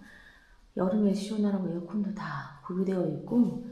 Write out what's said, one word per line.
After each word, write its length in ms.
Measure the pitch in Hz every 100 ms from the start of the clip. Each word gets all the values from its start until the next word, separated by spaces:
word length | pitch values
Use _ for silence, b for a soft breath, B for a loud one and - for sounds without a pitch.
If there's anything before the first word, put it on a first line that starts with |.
| B B B B B B - -
여름에 380 | 185 214 202
시원하라고 560 | - - 214 208 196 175
에어컨도 440 | 170 - 208 190
다 480 | - 160 143 - - -
구비되어 420 | 185 190 185 165
있고 580 | 147 - 240 208 - B